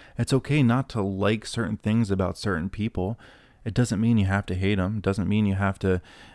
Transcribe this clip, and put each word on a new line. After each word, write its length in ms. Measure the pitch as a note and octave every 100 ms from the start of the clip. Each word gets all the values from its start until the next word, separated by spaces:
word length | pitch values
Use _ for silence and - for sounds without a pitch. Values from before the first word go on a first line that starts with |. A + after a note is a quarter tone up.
| - -
It's 160 | A#2+
okay 300 | C3+ - D3
not 240 | B2 B2 C3+
to 120 | A2
like 440 | G2 F#2+ G2+ A2 -
certain 320 | - A2 A2
things 320 | G#2+ A2 G#2+
about 280 | F#2+ F#2 F2
certain 320 | G#2 F2 F2+
people. 500 | - A2 - F#2 A#2 - - - _ A#2
It 80 |
doesn't 280 | G#2 B2 F#2+
mean 160 | A2+ A2+
you 80 | G2
have 200 | G2 -
to 80 | F#2
hate 240 | G2 G#2
'em. 180 | F#2 G#2+
It 60 |
doesn't 260 | G2 G2 F2+
mean 160 | G#2 G#2
you 100 | G2
have 240 | G2 G2
to 220 | G2 F#2 - - -